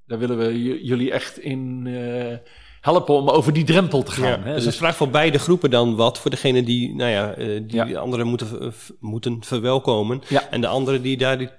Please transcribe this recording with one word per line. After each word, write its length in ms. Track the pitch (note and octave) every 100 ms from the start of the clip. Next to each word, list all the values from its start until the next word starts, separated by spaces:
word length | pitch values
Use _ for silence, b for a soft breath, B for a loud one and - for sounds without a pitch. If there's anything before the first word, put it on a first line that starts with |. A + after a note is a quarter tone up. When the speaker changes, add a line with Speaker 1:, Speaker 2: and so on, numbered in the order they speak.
| -
Speaker 1:
daar 120 | A2+
willen 200 | B2 A#2
we 240 | A2+ A#2
ju-, 180 | A#2+ B2+
jullie 280 | A#2+ B2 B2
echt 260 | B2 - -
in, 480 | D3 C3 C3 B2+ B2
eh, 500 | B2 A#2+ B2 A#2+ A#2+ b b b b
helpen 340 | - F3 -
om 140 | D3 C#3
over 240 | D#3 D#3
die 120 | D#3
drempel 380 | D#3 E3 F3 C3+
te 80 | -
gaan, 140 | - B2+
Speaker 2:
Ja. 100 | A2+
Speaker 1:
hè? 60 |
Speaker 2:
Dus 100 | F#2+
Speaker 1:
Dus 100 | D3+
Speaker 2:
het 100 | A#2 -
vraagt 200 | E3 -
voor 140 | C#3+
beide 280 | D3 D#3+ C#3+
groepen 320 | E3 F3+ C#3+
dan 240 | B2 A#2+ A2
wat, 220 | A#2 -
voor 120 | -
degene 320 | C3 C#3 B2+
die, 320 | A#2+ A#2+ A#2+
nou 160 | B2+ B2
ja, 220 | G#2 G#2
eh, 120 | - A#2
die 380 | G#2 A2 A#2
Speaker 1:
Ja. 140 | A#2 D2+
Speaker 2:
anderen 280 | B2+ A#2+ A#2
moeten 200 | A#2+ A2
v-, 280 | A#2+ B2 G#2+
v-, 140 | - -
moeten 360 | A2 A2 C3 A#2
verwelkomen. 800 | - B2 A#2+ C3+ C3+ A2 G#2 B2+ -
Speaker 1:
Ja. 200 | C#3 -
Speaker 2:
En 100 | A#2+
de 60 | A2+
anderen 360 | B2+ C3 C3+
die 140 | B2+ C3
daar 220 | C3 C3
die, 100 | B2+